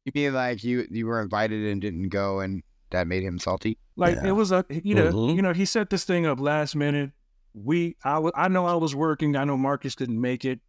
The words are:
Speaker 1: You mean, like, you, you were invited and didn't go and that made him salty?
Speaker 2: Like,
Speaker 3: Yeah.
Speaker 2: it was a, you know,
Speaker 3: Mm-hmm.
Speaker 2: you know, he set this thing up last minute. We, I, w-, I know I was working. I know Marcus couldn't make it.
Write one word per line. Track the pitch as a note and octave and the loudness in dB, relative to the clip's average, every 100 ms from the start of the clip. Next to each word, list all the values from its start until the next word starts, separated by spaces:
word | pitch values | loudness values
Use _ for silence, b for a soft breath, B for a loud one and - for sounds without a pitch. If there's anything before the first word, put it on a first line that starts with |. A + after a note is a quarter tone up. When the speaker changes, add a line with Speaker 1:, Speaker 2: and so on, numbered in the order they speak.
| C3+ | -6
Speaker 1:
You | |
mean, | C#3+ C#3+ | -2 0
like, | C3 B2 A2 | 0 -2 -2
you, | A#2+ B2 - | -2 -2 -2
you | A2 A2+ | -4 -2
were | A#2 | -2
invited | G2+ G#2 A2 G#2+ G#2+ | -2 0 0 0 -2
and | G2+ | -2
didn't | G2+ E2+ F#2+ | -4 -4 -2
go | G2 G2 G2 | 0 0 -2
and | F#2+ F#2+ - _ - | -4 -6 -8 _ -4
that | F2+ E2+ | -2 0
made | F#2 | -2
him | F#2+ F2 | -2 -4
salty? | F#2 F#2 A2 A2 _ - | -2 -2 -2 -6 _ 0
Speaker 2:
Like, | F3 - | 0 2
Speaker 3:
Yeah. | G3 | 0
Speaker 2:
it | |
was | G3+ G3 | 2 2
a, | F#3 - | 2 0
you | D#3 G3 | -4 2
know, | G3+ D#3+ | 4 4
Speaker 3:
Mm-hmm. | G2+ A#2 F3 | 4 2 2
Speaker 2:
you | |
know, | F#3+ | 2
he | E3+ | 0
set | F#3+ A3+ G3+ | 0 0 0
this | F#3+ | -2
thing | - F3 D#3+ | 0 2 2
up | C3 | 0
last | C#3+ D3+ D3 D3+ | 0 0 0 0
minute. | D3 C#3+ C#3 - _ _ _ | 0 0 -4 -10 _ _ _
We, | G#2+ A2+ F3 E3+ - | -8 0 0 0 -2
I, | C#3 | -2
w-, | D#3 E3 | 0 0
I | - F#3 | 2 2
know | F#3 F3 | 2 2
I | |
was | F3 D#3+ | 2 0
working. | C#3 D#3+ D3 D3+ C#3+ | 0 0 2 2 2
I | |
know | C#3+ C3 | 2 2
Marcus | C3+ C#3 C3+ | 2 0 -4
couldn't | - B2+ A2+ | -6 -4 -2
make | B2 B2+ | -2 -2
it. | C3 B2 | -4 -6